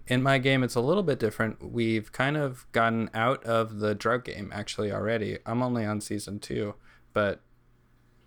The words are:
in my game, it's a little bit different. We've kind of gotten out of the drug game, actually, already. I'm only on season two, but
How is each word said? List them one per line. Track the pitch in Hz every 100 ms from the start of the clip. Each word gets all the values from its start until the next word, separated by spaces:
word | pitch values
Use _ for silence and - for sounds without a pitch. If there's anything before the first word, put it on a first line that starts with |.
| -
in | 127
my | 135 135
game, | 131 135
it's | 123 123
a |
little | 123 190
bit | 175 127
different. | 110 - 113 - -
We've | 117 113 110 104
kind | - 135 151
of | 139 127 -
gotten | 120 113 113 110 113
out | 120 -
of | - 113 110 107
the | 107 101
drug | 113 123 -
game, | - 95
actually, | 101 104 - 107
already. | 101 101 117 101 107 -
I'm | 120
only | 127 120
on | 107 107
season | - 104 - 101
two, | - 127 104 - - - _
but | 107 101 87 _ _ _ _ _ _ _ _